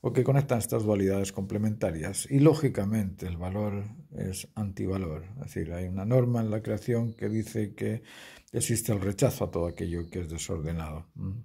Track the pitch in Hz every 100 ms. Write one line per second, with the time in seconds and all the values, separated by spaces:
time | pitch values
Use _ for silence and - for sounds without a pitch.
0 | 135 127 123 139 143 120 104 120 107 104
1 | 98 98 98 - 101 104 107 107 101 82
2 | 80 98 - 139 151 151 139 107 98 110
3 | 98 85 90 87 90 98 104 101 104 113
4 | - 143 98 95 - - 104 95 101 95
5 | 90 78 90 117 101 - 80 87 92 95
6 | 98 127 120 120 110 107 110 107 - 117
7 | 117 110 107 110 107 113 104 101 107 110
8 | - - - - _ 120 - 113 - 104
9 | 95 101 131 - 87 - 85 - 92 85
10 | 85 92 82 82 - 87 76 85 76 76
11 | 85 - 95 104